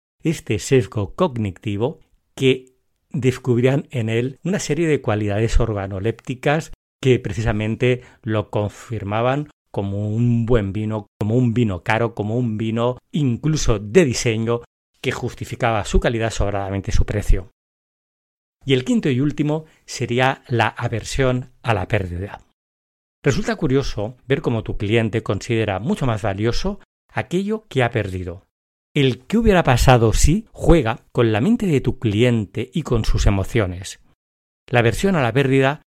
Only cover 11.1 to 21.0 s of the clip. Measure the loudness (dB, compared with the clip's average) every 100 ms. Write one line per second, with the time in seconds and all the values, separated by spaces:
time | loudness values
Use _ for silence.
11.1 | -6 0 2 2 2 0 -2 -2 -2 -2
12.1 | -4 -4 -2 -2 -2 -4 -2 -2 -4 _
13.1 | -2 -2 0 -2 0 0 0 2 4 4
14.1 | 2 -2 -2 0 -2 -6 _ _ _ -6
15.1 | -4 -6 -8 -10 -2 -2 0 2 2 2
16.1 | 0 -2 -2 -2 -2 -4 -4 0 2 2
17.1 | 2 2 2 0 _ _ _ _ _ _
18.1 | _ _ _ _ _ -2 0 2 0 0
19.1 | 0 -2 -2 -2 -4 -8 _ -14 -8 -4
20.1 | 0 0 0 -4 0 0 0 -6 -6